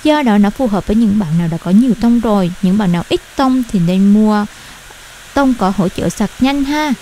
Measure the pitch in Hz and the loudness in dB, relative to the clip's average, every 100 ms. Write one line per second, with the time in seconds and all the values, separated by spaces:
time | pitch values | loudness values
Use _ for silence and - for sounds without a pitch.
0 | 302 302 254 208 202 208 262 196 - 214 | 0 0 2 2 2 0 -2 -2 -2 0
1 | 226 208 170 165 170 165 170 190 262 190 | 0 0 0 -2 -2 -4 2 2 2 0
2 | 233 240 226 208 175 180 185 202 196 175 | 2 2 2 0 0 -2 -2 0 0 -2
3 | - 359 - - 262 262 240 196 170 185 | -2 -6 -6 -2 0 0 -2 -2 0 2
4 | 196 208 214 208 208 - - - - - | 4 4 2 0 -4 -12 -20 -20 -20 -20
5 | - - - 277 269 240 190 196 185 - | -20 -20 -6 -2 0 0 -2 0 -2 -2
6 | 175 - 208 - 254 285 277 302 302 247 | -6 -4 -6 -2 -2 0 -2 -2 -2 -4